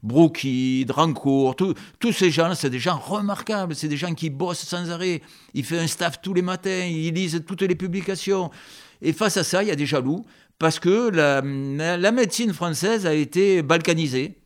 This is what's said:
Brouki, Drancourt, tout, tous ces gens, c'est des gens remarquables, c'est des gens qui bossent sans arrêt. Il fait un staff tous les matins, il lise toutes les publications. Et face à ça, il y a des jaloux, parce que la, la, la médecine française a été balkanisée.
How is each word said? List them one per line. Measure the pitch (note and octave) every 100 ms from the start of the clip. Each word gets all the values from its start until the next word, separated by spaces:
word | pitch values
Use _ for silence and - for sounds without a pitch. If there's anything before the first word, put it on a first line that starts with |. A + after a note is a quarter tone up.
Brouki, | G#2+ C3 E3 - C3+ B2+ C3 C3 C3
Drancourt, | C3+ E3 C3 C#3 C3+ C3+ C3
tout, | F#3 - - _
tous | A#3
ces | G3+ F#3
gens, | D3 E3 F3+
c'est | C#3+
des | B2+
gens | B2+ D#3+
remarquables, | B2+ G3+ G3+ G3 - G#3 F3+ D3+
c'est | D#3
des | D3
gens | F3 D#3+
qui | D#3+
bossent | C3+ F3 F3 -
sans | F3 F3
arrêt. | E3+ F#3 E3+ - - -
Il | -
fait | B2 E3+
un | E3
staff | - E3+ C#3
tous | F#3
les | F3+
matins, | F3+ F#3 F#3+ F#3 F3+
il | E3 D#3+
lise | E3 F#3 E3 D#3+
toutes | F#3
les | F#3+ F3
publications. | F#3 F#3 F3+ F#3+ - G3 E3+ - - - - _
Et | D3
face | D#3+ G#3+ G3
à |
ça, | - F3
il | G#3
y |
a | D3+
des | C#3+
jaloux, | C#3+ B2+ E3+ A#3 _ _ _
parce | D#3+ D#3
que | F3 G3+ A#3+
la, | F3 D3 C#3
la, | C3+ C#3 C#3 C#3 D#3+ F3
la | F#3+
médecine | A#3+ A3 - A#3
française | E3 F3 D3 F#3 A3+ F3+
a |
été | D#3 D3 F3+ G3 F#3+
balkanisée. | C#3+ E3 D#3+ E3 D#3 B2+ D3 -